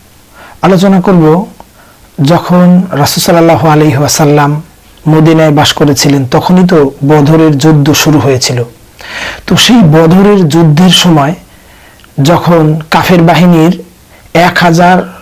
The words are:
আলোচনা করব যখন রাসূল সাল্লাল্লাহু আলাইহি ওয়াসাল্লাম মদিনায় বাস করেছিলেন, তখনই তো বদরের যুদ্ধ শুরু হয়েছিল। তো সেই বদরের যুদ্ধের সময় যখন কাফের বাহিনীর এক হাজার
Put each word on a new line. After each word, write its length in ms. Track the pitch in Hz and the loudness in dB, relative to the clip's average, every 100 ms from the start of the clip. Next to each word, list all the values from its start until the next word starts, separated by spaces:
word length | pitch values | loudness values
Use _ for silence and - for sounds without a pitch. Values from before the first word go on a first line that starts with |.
| - _ _ - - - | -20 _ _ -20 -20 -6
আলোচনা 400 | 175 185 196 190 | -2 0 0 0
করব 440 | 190 180 156 165 220 - - - - - - - | 0 2 2 0 -4 -14 -20 -20 -20 -20 -18 -6
যখন 600 | 143 170 - 180 180 180 185 | -2 -2 0 0 2 2 0
রাসূল 320 | 139 147 - | -4 -4 -4
সাল্লাল্লাহু 440 | - 170 165 - 160 | -2 0 2 0 0
আলাইহি 300 | 151 151 135 | 0 0 0
ওয়াসাল্লাম 640 | 147 - 147 147 147 151 - - _ - 156 | -2 -2 0 0 0 -4 -10 -20 _ -8 -2
মদিনায় 420 | 156 160 160 156 | 0 2 2 2
বাস 220 | 147 139 | 0 -2
করেছিলেন, 520 | - 147 135 151 139 127 | -2 -2 -2 -2 -2 -2
তখনই 420 | 170 - 180 180 | -4 0 0 2
তো 240 | 170 139 - 143 | 2 0 -2 -2
বদরের 520 | 151 143 160 160 143 | 0 2 2 0 0
যুদ্ধ 360 | 156 151 143 | 0 2 0
শুরু 260 | 139 160 151 | -2 0 -2
হয়েছিল। 440 | 135 127 - 123 117 - - - - - - - - | 0 -2 -4 -6 -8 -12 -20 -20 -20 -16 -14 -14 -4
তো 80 | 180 | -2
সেই 200 | - 233 | 2 2
বদরের 720 | 170 156 165 185 202 202 160 | 2 2 2 2 2 2 0
যুদ্ধের 420 | 160 160 147 185 | 0 2 2 2
সময় 440 | 170 180 156 139 185 - - - - - _ _ - | 2 0 0 -2 -6 -14 -20 -20 -20 -20 _ _ -4
যখন 560 | 139 175 - 170 156 156 - | -2 0 0 0 0 -2 -4
কাফের 300 | 165 156 180 | -4 0 0
বাহিনীর 600 | 170 160 180 165 165 202 - - _ - - | 2 2 2 2 0 -2 -10 -20 _ -20 -6
এক 240 | 165 175 - | -2 -2 0
হাজার 460 | 175 165 175 185 185 - | -2 0 2 0 -2 -14